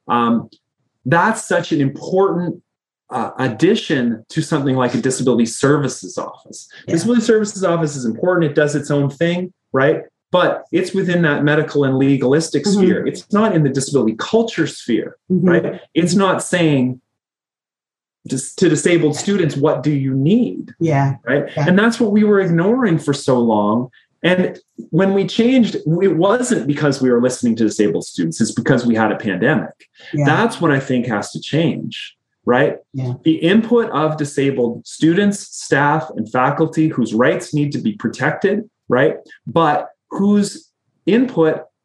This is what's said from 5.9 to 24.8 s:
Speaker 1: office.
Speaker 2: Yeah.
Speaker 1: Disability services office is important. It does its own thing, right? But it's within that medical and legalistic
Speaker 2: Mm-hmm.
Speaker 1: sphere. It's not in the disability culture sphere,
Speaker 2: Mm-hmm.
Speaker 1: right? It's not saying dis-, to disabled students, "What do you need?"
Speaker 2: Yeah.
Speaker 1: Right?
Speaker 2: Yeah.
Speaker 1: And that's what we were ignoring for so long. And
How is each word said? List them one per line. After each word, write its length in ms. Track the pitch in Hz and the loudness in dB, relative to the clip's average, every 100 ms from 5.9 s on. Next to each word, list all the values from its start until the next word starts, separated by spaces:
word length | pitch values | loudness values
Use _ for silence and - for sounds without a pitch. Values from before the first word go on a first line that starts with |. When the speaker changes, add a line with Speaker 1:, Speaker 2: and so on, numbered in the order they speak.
| - 90 - | -6 -10 -10
Speaker 1:
office. 500 | - - - - - - - | -10 -14 -20 -20 -20 -16 -4
Speaker 2:
Yeah. 60 | |
Speaker 1:
Disability 280 | 170 202 240 | -2 2 2
services 400 | 220 220 208 185 | 4 2 0 -2
office 320 | 185 170 156 | 0 0 -2
is 100 | 139 | -4
important. 460 | 120 113 180 180 156 | -6 -2 0 2 2
It 60 | 151 | 2
does 180 | 147 | 2
its 160 | 147 143 | 0 -2
own 180 | 143 139 | 0 0
thing, 440 | - 170 175 180 - _ | 0 -2 -2 -6 -12 _
right? 300 | 135 143 165 - _ _ | 0 2 0 -6 _ _
But 320 | 180 160 - - | 0 2 -2 -4
it's 200 | 170 180 | -4 -2
within 300 | 190 180 180 | -2 0 2
that 220 | 160 143 | 2 2
medical 400 | 143 151 147 147 | 2 0 0 0
and 120 | 139 131 | 0 2
legalistic 680 | 139 139 123 147 160 147 | 2 2 2 2 0 -2
Speaker 2:
Mm-hmm. 160 | 208 202 | 0 2
Speaker 1:
sphere. 240 | 180 - - | 2 2 -2
It's 260 | - - | -8 -2
not 220 | 202 170 | 0 2
in 80 | 170 | 2
the 60 | 143 | 0
disability 460 | 139 - 139 110 107 | 0 0 0 0 -2
culture 480 | - 226 226 - 156 | 0 0 0 -2 -4
sphere, 500 | - - 110 - - - | -4 -2 -2 -2 -12 -4
Speaker 2:
Mm-hmm. 180 | 180 180 | 0 2
Speaker 1:
right? 320 | 156 - - - | 2 0 -6 -6
It's 200 | 165 170 202 | -2 0 2
not 260 | 190 151 | 2 0
saying 580 | - 180 165 139 127 127 _ _ _ _ _ _ _ _ _ _ _ _ - | -2 0 2 2 0 -4 _ _ _ _ _ _ _ _ _ _ _ _ -8
dis-, 280 | 131 - - | -8 -8 0
to 120 | 175 | 2
disabled 480 | 151 180 170 151 143 | 2 2 2 2 0
students, 400 | - 202 160 143 | -2 0 0 0
"What 260 | 151 143 | 0 0
do 80 | 147 | 0
you 200 | 143 135 | 0 0
need?" 600 | 135 143 233 214 - - - | 0 2 2 0 -4 -14 -6
Speaker 2:
Yeah. 360 | 165 139 139 123 | 0 2 0 -2
Speaker 1:
Right? 200 | 120 143 - - | -2 -2 -2 -2
Speaker 2:
Yeah. 120 | 151 | 2
Speaker 1:
And 100 | 185 | 4
that's 220 | 226 233 | 2 2
what 100 | 226 | 0
we 120 | 208 | 2
were 160 | 208 202 | 4 4
ignoring 580 | 175 165 185 254 226 160 | 2 2 2 2 2 0
for 140 | 147 | 0
so 260 | 139 - 123 | -2 0 2
long. 500 | 117 107 104 117 127 _ _ _ | 2 2 2 0 -4 _ _ _
And 360 | 160 185 185 - _ - | 0 0 0 -6 _ -20